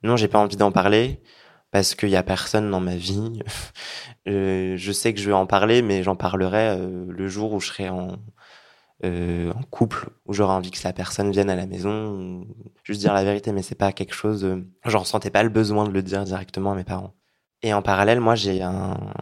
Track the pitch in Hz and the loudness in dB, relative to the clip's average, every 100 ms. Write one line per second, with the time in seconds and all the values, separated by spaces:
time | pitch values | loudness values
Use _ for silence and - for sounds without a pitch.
0 | 107 120 104 107 101 98 101 95 95 107 | 0 2 4 4 2 2 2 4 4 4
1 | 127 139 _ _ - _ _ 98 95 - | 2 -4 _ _ -20 _ _ 0 0 0
2 | 104 92 92 92 - 107 104 95 92 90 | 2 2 2 -2 0 0 0 0 -2 -4
3 | 87 98 113 110 110 - - - - - | -4 -4 -4 -8 -10 -12 -12 -14 -14 -14
4 | - - 98 101 98 95 95 92 95 98 | -16 -12 -4 0 0 0 -2 -2 -4 -2
5 | 117 101 101 101 - 98 104 120 113 98 | 0 0 2 2 4 4 4 4 4 2
6 | 92 92 90 92 92 104 110 92 92 90 | 0 -2 -2 0 0 2 2 0 -4 -8
7 | 92 90 95 98 107 104 - - 95 92 | -8 -6 -6 -4 -4 -4 -6 -6 -6 -6
8 | 92 92 110 - - - _ _ _ _ | -8 -10 -16 -20 -20 -20 _ _ _ _
9 | 90 87 87 87 87 104 - - 117 - | -6 -2 -2 -2 -4 -6 -4 0 0 -2
10 | - - - 101 101 95 92 - 90 90 | -10 -12 -4 2 2 2 -2 -6 -6 -6
11 | 92 - 101 95 196 92 95 92 98 107 | -4 -2 2 2 2 0 -4 -4 -4 -4
12 | 107 98 92 90 104 110 - _ - 101 | -6 -8 -10 -12 -14 -18 -20 _ -8 0
13 | 104 98 98 101 110 101 92 92 98 95 | 4 4 4 2 0 -4 -4 -2 0 0
14 | 95 - 107 107 95 92 92 _ 120 107 | -6 -4 -2 0 0 -2 -8 _ 0 0
15 | 92 107 101 101 113 110 104 104 107 95 | 2 -2 2 2 4 4 4 2 2 0
16 | 95 98 98 92 95 - 95 95 92 95 | -2 -2 -4 -6 -6 -4 -2 -2 -4 -8
17 | 95 - _ _ _ _ 113 104 98 95 | -8 -16 _ _ _ _ 0 2 4 4
18 | 101 123 113 117 98 92 92 92 95 - | 6 6 4 2 2 -2 -2 -4 -4 -6
19 | 101 - | -8 -10